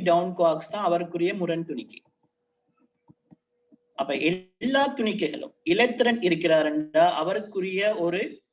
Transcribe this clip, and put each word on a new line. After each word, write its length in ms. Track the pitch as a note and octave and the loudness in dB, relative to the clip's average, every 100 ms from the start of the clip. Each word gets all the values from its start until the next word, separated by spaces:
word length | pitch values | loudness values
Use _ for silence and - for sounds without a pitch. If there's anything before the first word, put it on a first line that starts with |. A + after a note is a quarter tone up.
| F3 | 2
down 180 | F3 F#3 F3+ | 2 2 2
quarks 280 | E3 D#3+ - | 2 2 -4
தான் 140 | G#3 | -4
அவருக்குரிய 500 | F#3 E3+ E3+ E3+ F3 | 0 0 -2 -2 -2
முரண் 300 | G3+ E3 E3 | -2 -4 -4
துணிக்கை. 380 | E3 B2+ A2+ - _ _ _ _ _ _ _ _ _ _ _ _ _ - _ _ _ _ _ | -6 -10 -12 -18 _ _ _ _ _ _ _ _ _ _ _ _ _ -20 _ _ _ _ _
அப்ப 200 | - C3+ | -6 -4
எல்லா 800 | C3+ D#3 F#3 - - B3 C#4 C4+ | 0 0 -2 -8 -6 0 2 0
துணிக்கைகளும், 600 | C4 G#3+ F3 D#3 - - _ | 0 -2 -2 -4 -6 -14 _
இலத்திரன் 580 | D#3+ G3+ B3 - A#3+ A#3 | 0 2 2 2 2 2
இருக்கிறாருண்டா 840 | F3 E3 E3+ D#3+ D3+ D3+ D3+ D#3 F3 D3+ | 0 2 4 4 2 -2 0 4 4 4
அவருக்குரிய 800 | E3 G#3+ G#3+ G3 F#3+ F#3 G#3 G3+ | -2 -4 -4 -6 -4 -2 0 0
ஒரு 440 | E3+ F#3 - - _ | -2 -2 -6 -10 _